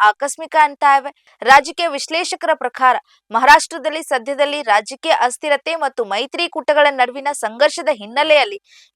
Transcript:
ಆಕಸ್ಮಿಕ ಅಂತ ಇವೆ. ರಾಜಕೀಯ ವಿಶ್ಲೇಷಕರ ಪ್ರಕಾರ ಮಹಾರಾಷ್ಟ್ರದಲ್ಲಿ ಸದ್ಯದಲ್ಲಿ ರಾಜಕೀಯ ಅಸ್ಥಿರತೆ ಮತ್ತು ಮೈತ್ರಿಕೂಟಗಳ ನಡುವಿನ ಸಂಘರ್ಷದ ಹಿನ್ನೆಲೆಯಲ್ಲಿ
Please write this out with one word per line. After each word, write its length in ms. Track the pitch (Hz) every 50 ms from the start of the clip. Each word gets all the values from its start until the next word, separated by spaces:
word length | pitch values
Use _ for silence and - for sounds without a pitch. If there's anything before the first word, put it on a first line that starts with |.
| 208
ಆಕಸ್ಮಿಕ 500 | 214 208 - 269 285 - - 320 302 - 320
ಅಂತ 220 | 302 285 285 - 294 285 277 277
ಇವೆ. 380 | 254 277 - _ _ _ _ -
ರಾಜಕೀಯ 460 | 214 233 269 294 269 311 339 - 339 330
ವಿಶ್ಲೇಷಕರ 640 | 277 277 - - 320 330 359 - 370 - - 320 311
ಪ್ರಕಾರ 420 | - 262 240 - - 262 254 240 196 - _ _ _ _ -
ಮಹಾರಾಷ್ಟ್ರದಲ್ಲಿ 720 | 214 226 277 285 294 320 - - 330 320 254 302 294 320
ಸದ್ಯದಲ್ಲಿ 600 | 302 - 285 247 226 277 285 262 285 285 285 294
ರಾಜಕೀಯ 500 | 285 226 202 214 214 - 269 - - 320
ಅಸ್ಥಿರತೆ 640 | 311 - 233 247 240 - - 302 285 269 - 311 330
ಮತ್ತು 280 | 330 302 262 - - 226
ಮೈತ್ರಿಕೂಟಗಳ 840 | 196 196 214 269 277 - - 349 330 - 320 262 - 294 302 294 285
ನಡುವಿನ 380 | 277 262 247 247 247 277 269 285
ಸಂಘರ್ಷದ 560 | 285 - - 214 220 240 285 302 - 349 330 302
ಹಿನ್ನೆಲೆಯಲ್ಲಿ 680 | 277 208 202 202 240 277 302 320 302 285 247 415 403 - _ _ _ _ _ _ -